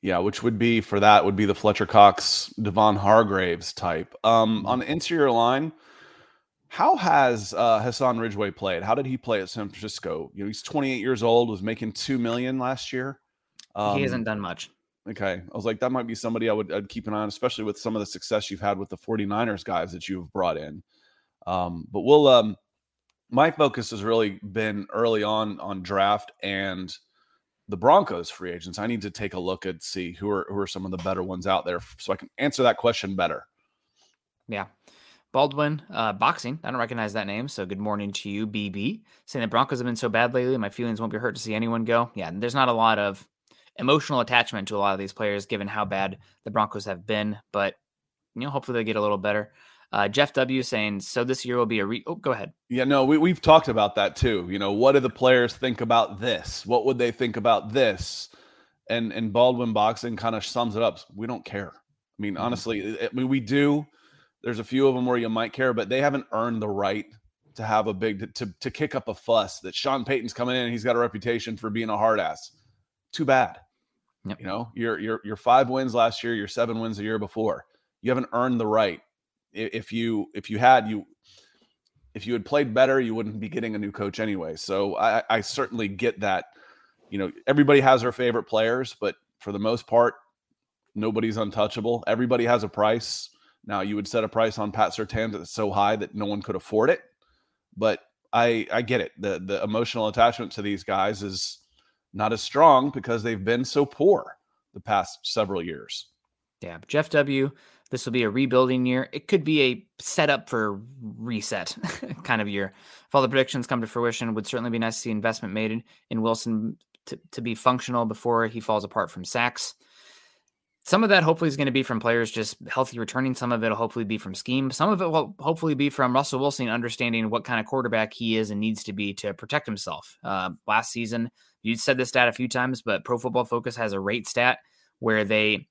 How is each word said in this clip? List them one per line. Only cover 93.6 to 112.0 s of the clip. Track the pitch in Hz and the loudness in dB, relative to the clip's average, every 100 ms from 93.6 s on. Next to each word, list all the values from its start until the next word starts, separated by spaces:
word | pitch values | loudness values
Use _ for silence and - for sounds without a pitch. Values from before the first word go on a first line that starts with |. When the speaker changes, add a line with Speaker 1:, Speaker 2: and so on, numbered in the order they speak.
| - | -6
Speaker 1:
Now, | 101 | -4
you | 98 104 | -2 -4
would | 101 | -2
set | 117 | -2
a | 107 | 0
price | 113 113 110 | 2 0 0
on | 104 | -6
Pat | 101 110 | 0 0
Surtain | - 107 110 113 | 0 -6 -4 -4
that's | 104 85 | -6 -10
so | - 107 | -4 -2
high | 95 101 110 | 2 2 2
that | 101 | -4
no | 104 | -6
one | 104 101 | -4 -4
could | 101 92 | -4 -8
afford | - 107 113 | -2 2 4
it. | - - _ _ _ _ _ _ - | 2 -2 _ _ _ _ _ _ -2
But | 110 95 _ _ _ | 0 0 _ _ _
I, | 117 120 113 - | 2 4 2 0
I | 113 | -2
get | 117 123 | 0 -2
it. | 85 - | -2 -6
The, | 101 85 | -4 -4
the | 95 101 | -4 -4
emotional | 104 110 117 120 107 | -2 -2 -2 -2 -2
attachment | 104 117 117 113 | 4 4 4 -10
to | - | -6
these | 101 101 | -6 -6
guys | - 98 98 101 | -2 0 0 -2
is | 101 95 - - _ _ _ _ _ | -8 -8 -8 -10 _ _ _ _ _
not | 101 107 | -4 -2
as | 113 | -2
strong | - 139 165 135 143 | -2 6 8 8 4
because | 135 113 117 | -4 -4 -2
they've | 113 110 | -2 -4
been | 98 120 | 0 0
so | 127 143 139 | 0 0 0
poor | - 175 196 - - _ _ _ | 2 4 4 0 -18 _ _ _
the | 98 | -16
past | 107 101 87 - | 0 0 0 -8
several | - - 101 95 | -4 0 0 0
years. | 85 76 - - - _ _ _ _ _ | -4 -8 -12 -14 -14 _ _ _ _ _
Speaker 2:
Yeah. | 87 82 - | -16 -16 -2
Jeff | 147 156 | -2 2
W, | 151 143 135 139 - _ _ _ | 2 2 0 0 -4 _ _ _
"This | 127 | -6
will | - | -2
be | 120 | 0
a | 113 | 0
rebuilding | 113 135 127 127 127 | 0 4 4 4 2
year." | 127 127 - | 2 0 -2
It | 143 - | -10 0
could | 190 | 0
be | 147 156 | 2 4
a | 131 123 - _ | 4 2 -10 _
setup | - - 151 139 - | -4 0 2 2 0
for | 120 107 101 117 135 | -2 -2 -4 -12 -16
reset | 113 95 113 113 - 104 90 - 180 - | -14 -12 -6 -4 -4 -6 -6 -8 -8 -10